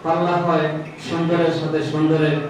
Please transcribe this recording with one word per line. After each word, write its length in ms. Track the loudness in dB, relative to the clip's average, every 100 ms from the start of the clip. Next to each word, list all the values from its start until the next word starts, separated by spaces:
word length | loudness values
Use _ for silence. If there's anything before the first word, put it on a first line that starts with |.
পাল্লা 280 | 0 0 2
হয় 380 | 2 2 0 0 -4 -8 -12 -6
সুন্দরের 440 | -2 0 2 2
সাথে 300 | 0 -2 -2
সুন্দরের 540 | -2 0 2 2 2 0 -4